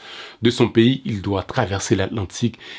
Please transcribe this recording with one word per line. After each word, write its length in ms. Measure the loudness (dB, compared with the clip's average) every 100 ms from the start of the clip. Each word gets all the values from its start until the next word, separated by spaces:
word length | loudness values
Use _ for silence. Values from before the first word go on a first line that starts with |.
| -18 -18 -18 -2
de 80 | 0
son 160 | 4 4
pays, 340 | 6 4 4
il 180 | -2 -6
doit 220 | -2 -2
traverser 500 | -2 -2 -2 -2 0
l'Atlantique 640 | 0 0 -4 -6 -4 -4 -4 -14